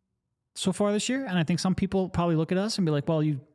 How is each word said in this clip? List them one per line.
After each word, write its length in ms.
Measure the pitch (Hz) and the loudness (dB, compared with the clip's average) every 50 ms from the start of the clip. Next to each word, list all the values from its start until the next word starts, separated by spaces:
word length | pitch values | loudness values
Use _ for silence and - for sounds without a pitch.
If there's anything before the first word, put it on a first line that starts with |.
| _ _ _ _ _ _ _ _ _ _ _ | _ _ _ _ _ _ _ _ _ _ _
so 180 | - - 185 | -2 -2 -2
far 200 | 180 - 208 208 | 0 2 0 0
this 180 | 208 214 - - | 0 0 0 -2
year, 160 | 247 269 269 | -4 -4 -4
and 100 | 233 180 | -2 0
I 60 | 180 160 | 0 2
think 160 | - 180 156 | 2 0 0
some 140 | - 190 180 | 0 0 0
people 340 | - 202 185 - 190 185 | 0 0 0 0 -2 -2
probably 280 | - - 170 175 175 165 | 0 -2 0 0 2 2
look 160 | 156 160 - | 2 0 0
at 60 | 185 185 | 0 -2
us 180 | 196 226 - | 0 -2 -2
and 80 | - 185 | 0 0
be 60 | 156 | 2
like, 160 | 151 143 139 - | 2 0 0 0
"Well, 140 | 165 156 151 | 0 2 2
you, 160 | 156 147 131 131 _ | 0 0 -2 -6 _